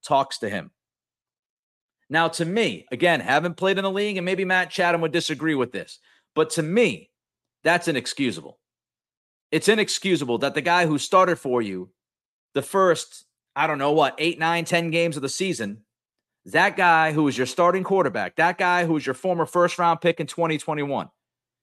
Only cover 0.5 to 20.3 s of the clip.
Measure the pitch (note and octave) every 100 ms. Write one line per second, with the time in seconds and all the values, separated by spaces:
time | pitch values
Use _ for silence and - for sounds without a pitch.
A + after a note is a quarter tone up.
0.5 | G2 D2 _ _ _ _ _ _ _ _
1.5 | _ _ _ _ _ _ D#3 E3 E3 E3
2.5 | G3+ A3+ - - B2 F3 D#3+ F#2+ C#3 E3+
3.5 | E3+ F#3+ F#3+ G3 G3 G#3 F#3+ F3 F#3 F#3
4.5 | F#3 F3 - F3 E3+ D#3+ E3+ - D3 D#3+
5.5 | C#3+ B2 G2 E2 - _ _ _ - D#3
6.5 | E3 D#3 G3+ A3+ F#2 - _ _ _ _
7.5 | _ D#3 E3+ E3 C#3+ - - C3 F2 C#2+
8.5 | - _ _ _ _ _ _ _ _ _
9.5 | D#3 F3 A3 G#3 - G3 E3+ C3+ A#2 C3+
10.5 | D3+ D3+ F3+ E3+ C#3+ - F#3+ F#3 D#3+ C#3
11.5 | B2 G#2+ F#2 F#2 _ _ _ _ _ _
12.5 | C#3 - G3 F#3 D#3+ - - _ _ _
13.5 | - D#3+ D3 C#3 D#3 C#3 - D#3+ C#3+ D#3+
14.5 | E3+ E3+ F3 E3+ E3 E3+ D3 C3 - G3
15.5 | D#3 G#2+ G#2+ _ _ _ _ _ _ -
16.5 | D3+ G3 F#3+ F3+ E3 D#3+ D3+ D3 A#2 B2+
17.5 | - F3 F#3 F3+ G3 F3 A2 F#2 - E3
18.5 | F3 F#3 F3+ E3+ D#3 C3+ B2+ F#3+ F3 D#3+
19.5 | F3 F3 - E3+ E3 F3 E3 D#3